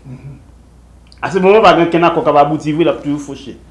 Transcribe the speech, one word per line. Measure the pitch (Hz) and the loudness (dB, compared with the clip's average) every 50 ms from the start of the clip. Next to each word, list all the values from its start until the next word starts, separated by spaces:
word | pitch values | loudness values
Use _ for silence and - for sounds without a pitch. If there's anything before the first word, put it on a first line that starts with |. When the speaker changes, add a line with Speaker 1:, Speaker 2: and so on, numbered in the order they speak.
| - | -20
Speaker 1:
Mhm. | 135 131 - - 143 - - - _ - - _ _ _ _ _ _ - - _ _ - - | -20 -20 -20 -20 -20 -20 -20 -20 _ -20 -20 _ _ _ _ _ _ -20 -20 _ _ -14 -12
Speaker 2:
À | - 123 | -8 -6
ce | 165 190 | -2 0
moment, | 185 190 208 | 2 4 4
il | 220 | 6
n'y | 208 | 6
a | 180 160 165 170 | 4 4 4 2
pas | 165 - 165 | 0 0 0
un | 175 | 0
accord | 165 - 160 160 | 0 0 0 0
qui | 156 | 2
va | 147 147 | 2 2
aboutir, | 143 147 156 143 147 151 147 160 | 2 2 0 -4 -4 -4 -2 -2
il | 165 151 | -2 -2
a | |
toujours | 135 - - 147 143 147 | -2 -4 -6 -8 -8 -8
fauché | 143 139 135 - - 113 95 - - - | -8 -12 -16 -16 -16 -18 -20 -16 -12 -10